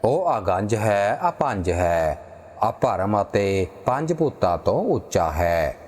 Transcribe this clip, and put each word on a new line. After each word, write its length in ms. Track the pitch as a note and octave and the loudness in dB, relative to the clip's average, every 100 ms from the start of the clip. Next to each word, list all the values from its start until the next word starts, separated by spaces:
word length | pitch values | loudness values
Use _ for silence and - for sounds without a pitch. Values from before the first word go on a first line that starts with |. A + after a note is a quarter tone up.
ਉਹ 340 | A2 D#3 F3 A#2+ | 2 2 0 0
ਅਗੰਜ 360 | F#2+ F#2 G#2 | 0 0 0
ਹੈ, 440 | A2 G#2+ G2+ G2+ C3+ F3 | 0 2 2 2 0 -2
ਅਪੰਜ 420 | - C#3+ G2+ F2 | 0 -2 0 -2
ਹੈ, 480 | F2 F2 E2+ D#2 C#2+ - - - - G#2+ | 0 2 2 0 -2 -10 -20 -20 -4 -4
ਅਭਰਮ 540 | - C3 F#2 G2 G#2 | 0 -2 0 0 0
ਅਤੇ 440 | G2+ G#2 G2 G2 F#2 - - | 2 0 2 0 -2 -4 -2
ਪੰਜ 260 | C3 D#3 | -2 -2
ਭੂਤਾਂ 460 | D#3+ D3+ - F#2 E2+ | 0 -2 0 0 2
ਤੋਂ 260 | - A#2 | 0 0
ਉੱਚਾ 480 | A3+ C3 - G2 E2 | 0 -2 0 0 0
ਹੈ। 420 | D2+ F2 E2+ D2 - | 0 2 2 0 -4